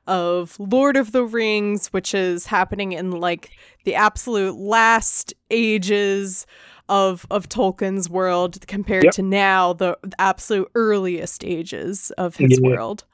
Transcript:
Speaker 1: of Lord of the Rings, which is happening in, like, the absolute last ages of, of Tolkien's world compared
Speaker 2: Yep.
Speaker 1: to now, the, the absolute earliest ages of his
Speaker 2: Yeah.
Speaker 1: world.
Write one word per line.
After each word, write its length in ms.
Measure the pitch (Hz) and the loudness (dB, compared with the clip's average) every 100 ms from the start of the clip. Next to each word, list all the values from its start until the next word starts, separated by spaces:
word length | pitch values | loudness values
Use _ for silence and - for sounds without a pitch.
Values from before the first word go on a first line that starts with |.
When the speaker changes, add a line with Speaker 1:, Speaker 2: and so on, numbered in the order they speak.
| - | -4
Speaker 1:
of 500 | 185 175 180 175 - | -2 0 -2 -4 -10
Lord 380 | 196 254 277 269 | 0 2 4 4
of 160 | 214 | 2
the 120 | 254 | 0
Rings, 640 | 233 226 220 214 208 208 - | 0 0 0 0 0 -2 -4
which 260 | 190 - | -6 -4
is 320 | 196 185 175 - | -2 -2 -2 -2
happening 460 | 202 185 202 190 | 0 0 -4 -6
in, 180 | 170 185 | -6 -6
like, 380 | 175 175 175 - - - _ | -4 -4 -4 -8 -20 -20 _
the 100 | 196 - | -4 2
absolute 600 | 214 - - 214 190 139 | 2 0 -4 -2 -2 -4
last 800 | 202 226 226 226 - - - - - | 0 2 4 4 2 -2 -4 -12 -2
ages 960 | 226 226 214 185 208 202 196 196 185 - - - - - | 0 2 0 0 0 0 -2 -2 -2 -4 -12 -20 -14 -2
of, 380 | 196 190 180 - | 2 2 -2 -4
of 180 | 202 - | -6 -4
Tolkien's 600 | 240 247 185 190 190 175 | -2 -2 0 -4 -4 -4
world 580 | 180 185 180 180 - - | -2 0 0 -2 -6 -10
compared 380 | 202 196 190 | -6 -2 4
Speaker 2:
Yep. 80 | 180 | 6
Speaker 1:
to 80 | - | 4
now, 500 | 190 196 196 190 180 | 2 2 4 4 2
the, 240 | 175 180 - | 0 -2 -2
the 160 | 196 - | -6 0
absolute 500 | 190 185 - 208 - | 0 0 -2 -2 -2
earliest 680 | 233 220 208 185 170 175 - | 0 2 0 0 -4 -6 -6
ages 680 | - 165 175 - 107 202 - | -6 -6 -6 -8 -6 -4 -4
of 240 | - 180 - | -4 -6 2
his 220 | 135 127 | 4 6
Speaker 2:
Yeah. 60 | 127 | 4
Speaker 1:
world. 360 | 117 113 214 - | 0 -4 -10 -14